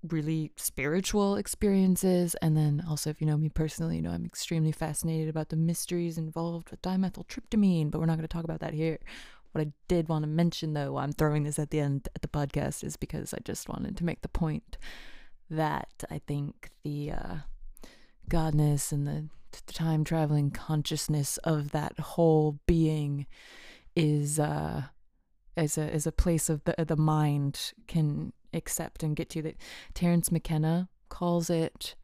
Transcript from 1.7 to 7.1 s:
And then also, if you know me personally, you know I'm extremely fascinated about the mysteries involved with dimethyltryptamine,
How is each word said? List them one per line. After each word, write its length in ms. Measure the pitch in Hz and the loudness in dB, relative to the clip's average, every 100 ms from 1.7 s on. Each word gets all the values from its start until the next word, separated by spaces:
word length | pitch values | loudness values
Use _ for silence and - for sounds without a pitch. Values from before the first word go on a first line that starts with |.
| 196 190 180 190 180 175 - | 6 6 6 4 4 4 2
And 140 | 160 156 | 2 4
then 280 | 151 147 170 | 4 2 0
also, 220 | 151 - | -2 -2
if 100 | 151 | 0
you 80 | 156 | 2
know 100 | 151 | 2
me 120 | 156 | 2
personally, 480 | - 156 - 165 165 | 0 -2 0 -2 -2
you 40 | |
know 100 | 165 | -2
I'm 140 | 170 170 | -4 -6
extremely 460 | - - 165 156 | -8 -4 2 2
fascinated 580 | 156 160 151 165 160 156 | 0 -4 -4 -2 -2 -2
about 200 | 156 156 | -4 -2
the 60 | 160 | 0
mysteries 640 | 165 170 - 175 170 165 | 0 0 -2 -2 -2 -4
involved 520 | 160 160 170 170 170 | -6 -4 -4 -4 -10
with 120 | - | -8
dimethyltryptamine, 1080 | 180 185 190 | -2 0 0